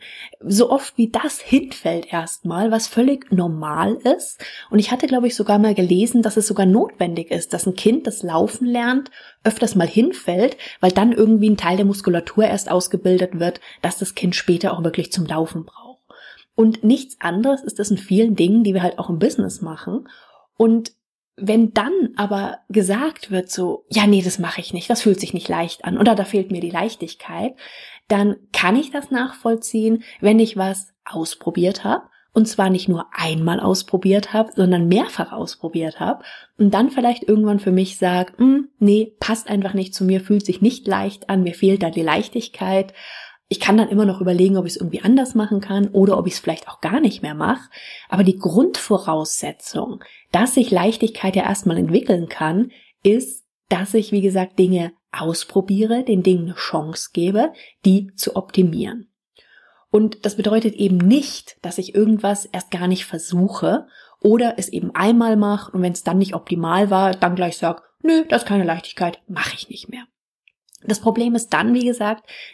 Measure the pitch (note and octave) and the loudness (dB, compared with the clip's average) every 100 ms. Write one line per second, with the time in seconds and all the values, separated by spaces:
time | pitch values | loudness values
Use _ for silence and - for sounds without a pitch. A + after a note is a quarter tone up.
0 | - - - - - G3 A#3+ C4+ - - | -16 -20 -20 -14 -2 2 2 0 -2 -2
1 | A3+ A3+ D4+ - - C4+ C4 - - E3+ | 0 0 -4 -8 0 0 0 -6 -4 -4
2 | E3 E3+ E3+ - F3 E3+ A3 A3 - - | -4 -8 -8 -10 -6 -2 0 0 -2 0
3 | B3+ C#4 - F3+ F3 D#3 D#3 D3+ F#3+ A#3+ | 2 0 0 0 0 -4 -6 -2 -2 0
4 | B3 F4 - - - - - G#3 G#3 B3+ | 0 -2 -4 -14 -18 -18 0 2 2 -2
5 | C#4+ B3+ A#3+ - G3+ G#3 G#3+ G3+ F3+ F3+ | 0 0 0 0 2 4 4 2 2 2
6 | A#3 A#3+ A3 G#3+ G#3 G#3 F#3+ G#3+ G#4+ - | 4 2 2 0 0 2 4 4 2 -2
7 | F3 E3+ E3 E3+ - F3 F#3+ F#3 G#3+ B3 | -4 -4 -6 -6 -6 -4 -4 0 2 2
8 | A3+ G#3 F3 D#3+ G#3 - B3 A#3+ A#3+ B3+ | -2 -8 -4 0 0 -2 -2 0 0 -2
9 | C4+ - - _ A3 - A3+ F#3+ E3+ G#3+ | -2 -14 -20 _ -4 0 0 2 2 2
10 | C#4+ F#4 - F3 A#3+ - - - F#3 F#3 | 0 -2 -4 0 0 -2 -16 0 2 4
11 | A3 A#3 G#3+ A3 G#3 G#3 E3+ F#3 G3 G3 | 2 4 4 6 4 2 0 2 2 2
12 | - F3 E3+ - G#3+ G3 - F3+ - F3+ | 0 -2 0 0 2 0 0 -2 0 -2
13 | F#3 F#3 F#3 F#3 E3+ F3 - - E3+ - | 2 2 0 -2 -4 -4 -16 -6 -6 -4
14 | F#3+ - F3+ E3+ - F3 F#3+ E3+ E3 D#3+ | -8 -4 -2 -2 0 0 0 -2 -4 -4
15 | E3 - D#3 D#3 D#3+ E3 D#3+ - - C4 | -6 -6 -4 -4 -4 -6 -14 -20 -20 -20
16 | _ - - - _ - A3+ A3 G#3+ C4+ | _ -20 -20 -20 _ 2 4 4 2 2
17 | - - E3+ F3+ B3+ C#4 C#4 - G3+ G3 | 0 -8 -6 -2 0 -2 -4 -8 -2 -2
18 | - F#3+ A3+ G#3 F3 A3 G#3 F#3+ F3 - | 0 2 2 2 4 4 4 2 -2 -4
19 | - E3 G#3+ - F#3+ - E3+ D#3 - A3 | -6 0 0 0 -4 -6 -10 -10 -8 -8
20 | - - _ _ _ _ A3+ A3+ A3+ - | -10 -20 _ _ _ _ 2 2 -2 -16
21 | _ _ _ - G3 A3 A3+ A3 A3+ F#4+ | _ _ _ -8 0 2 4 2 0 -2
22 | C#4 - G3+ G3 G3 - _ G#3 F#3 G3+ | -2 -2 -4 -4 -4 -10 _ 0 0 0
23 | D4+ - - F#3+ F#3 - F3+ - - G#3+ | -2 -6 -6 -6 -4 -4 -4 -6 -4 2
24 | G#3 G3+ F3+ - E3 - - F3 - A#3 | 4 4 2 -4 -6 -8 -10 -10 -4 0
25 | A3 F#3 A#3+ F3 - E3+ E3+ - - F3+ | 2 2 -2 -8 -6 -4 -4 -8 -6 0
26 | A#3 G#3 F#3 G#3 F#3+ F3 E3+ E3+ G#3 - | 2 2 0 -2 -2 -6 -6 -4 -6 -6
27 | D#3+ - - E3+ A3 - - - - - | -14 -14 -14 -8 -8 -8 -20 -20 -20 -20
28 | _ G3+ G3+ G3+ _ - F3 A#3 D4+ C#4+ | _ 2 2 0 _ -2 2 2 0 -8
29 | C#4 C4 B3+ - A#3 A3+ - A3 A3 A3+ | -6 -4 -4 -4 -4 -2 -2 -2 0 0
30 | - - G3+ A3 A3 G3 F#3+ F#3+ - _ | -4 -2 4 4 4 0 -4 -6 -12 _
31 | - F#3 D#3+ - - E3 F3+ G3 - - | -12 -8 -8 -6 -6 -2 -2 -2 -4 -4
32 | - _ _ A3 A3 - F#3+ F#3 F#3 E3+ | -6 _ _ 0 2 2 0 0 0 -2
33 | - - E3 D#3+ E3 F3 F#3 F#3 - F3+ | -4 -6 -4 -2 0 0 0 0 -2 -2
34 | F#3+ G3 G3+ G#3+ A3+ - F#3 F3+ E3+ F#3+ | 2 2 0 -2 -2 0 2 2 2 2
35 | A4+ - - - E3 - E3 E3 D#3+ - | 0 -6 -8 -8 -12 -10 -8 -6 -6 -6
36 | F3 C4 - - - - G#3 G3 B3+ - | -6 -6 -10 -20 -20 2 2 4 2 2
37 | A#3+ A#3+ - G#3+ G#3+ G3+ G3 F#3 F#3 - | 0 0 2 2 4 0 2 2 0 -2
38 | F3+ F3+ F3+ - C4 C4+ C#4 _ G3+ G#3 | 0 0 -2 2 4 4 0 _ 4 4
39 | A3 _ - A3+ - G3+ G3 G3 F#3+ - | 2 _ -6 -6 -2 -2 -2 -4 -6 -2
40 | F#3 F#3+ F#3+ G#3 G3+ F#3 G#3 B3+ - G3 | 0 0 2 0 0 2 2 2 -4 -2
41 | G3 - - G3 F3 E3+ F#3+ F#3+ E3+ D#3+ | -4 -8 -4 -2 -2 2 2 2 0 -2
42 | D#3+ E3 A3 A#3+ - - F#3+ F#3+ F#3+ - | 0 -2 -2 -6 -8 -8 -2 0 -2 -10
43 | - - - _ _ F#3+ - G#3+ A3 G3+ | -20 -18 -20 _ _ -4 2 4 4 2
44 | G#3 F#3+ F3+ F3 F#3+ F#3+ E3+ - E3+ - | 0 0 0 2 4 2 -2 -6 -8 -2
45 | G3+ C4 B3+ A3+ G#3+ G3+ - G3 G3 G3 | 2 4 4 -2 0 -2 -2 -2 0 4
46 | G3 F#3+ F3 - - D#3 - - D#3+ A#3 | 4 4 -2 -4 -6 -6 -10 -8 -4 2
47 | C4+ - D3+ D3+ D#3+ B3+ - - - - | 2 0 -10 -4 -4 -4 -6 -20 -20 -20
48 | - F3 F#3+ F#3 E3+ F3 F4 - - G3 | -4 2 4 2 0 2 2 -2 -2 -2
49 | - D#3 D#3 - D3+ - - - - G3+ | 0 -4 -4 -8 -8 -12 -10 -8 -8 -12
50 | - - _ F3 B3 - A#3+ F3+ F#3+ A3+ | -18 -20 _ 0 2 2 2 2 2 0
51 | A3 - F#3+ F#3+ - G3 F3+ E3+ D#3+ F#3 | -2 -2 -2 -2 -2 0 0 0 2 2
52 | - F3+ E3+ - D#3 F3 A#3+ - _ _ | 2 0 0 -6 -2 0 -2 -6 _ _
53 | G3 A3+ C4 - _ _ _ F3+ G3 A3+ | 2 2 0 -12 _ _ _ -2 0 0
54 | G#3 G3+ F#3+ F#3+ F#3 - F3+ F3+ E3+ - | 0 0 2 0 -2 2 2 2 -2 -8
55 | _ - D#3+ E3 - G3 F#3+ G3 A3 A#3+ | _ -8 -4 -6 -2 -2 0 0 0 0
56 | B3+ G3 F#3 F3+ E3 F3 - D#3+ D3+ D#3 | 0 2 4 2 0 -8 -6 -6 -6 -10
57 | - - F3 G3+ D#4 - - _ G3 F#3+ | -8 -4 0 0 0 -4 -20 _ 2 4
58 | G3 - - - - - F3+ D#3 G2+ A#3+ | 0 -8 -6 -6 -4 0 0 0 -8 -10
59 | - _ _ _ _ _ _ _ _ G#3+ | -16 _ _ _ _ _ _ _ _ 2
60 | G#3+ - G#3 G3 G#3 A3 A3 G#3+ G3 F#3 | 2 -2 -8 -4 0 2 0 0 0 4
61 | F3 C#4 C#4 - - - E3+ E3+ F#3 G3+ | 4 4 2 -10 -18 -16 -12 -10 -4 0
62 | G#3+ G#3+ G3 G3+ - F#3 - F3 F3+ F#3 | 2 2 0 -4 -6 -10 -8 -4 -2 -2
63 | - E3+ - F3+ F#3+ - E3 A3+ - _ | -4 -10 -4 0 0 0 0 -2 -4 _
64 | _ _ G#3 A3+ A#3 A3+ F3+ F3 F3 D#3+ | _ _ 2 4 2 -4 -8 -8 -8 -2
65 | G3 A#3 A3+ A3 G#3 G#3 - F#3 F3+ F3 | 2 4 4 2 0 -2 -4 -2 -2 -2
66 | - F3+ F#3+ E3 - E3+ E3 F3+ G3+ F#3+ | -2 0 0 -4 -6 -6 -2 0 2 2
67 | F#3+ F#3 F3 F3+ F3 E3 F#3+ E3+ _ _ | 2 0 -2 0 -4 -2 -4 -4 _ _
68 | D#4 D#4+ D#4+ A#3 - G3+ F3 E3 - - | 2 2 2 -2 0 0 0 -4 -8 -6
69 | F3 F3 _ E3+ - - - - - B3 | -6 -6 _ -8 -6 -8 -14 -16 -16 -18
70 | B3 _ _ _ _ _ _ _ - G#3 | -20 _ _ _ _ _ _ _ -6 0
71 | A3+ A3+ A#3 A#3 - D3+ G#3+ B3 B3 A#3+ | 0 0 0 -2 0 -2 2 2 0 -2
72 | G#3 - _ - - | -4 -6 _ -20 -20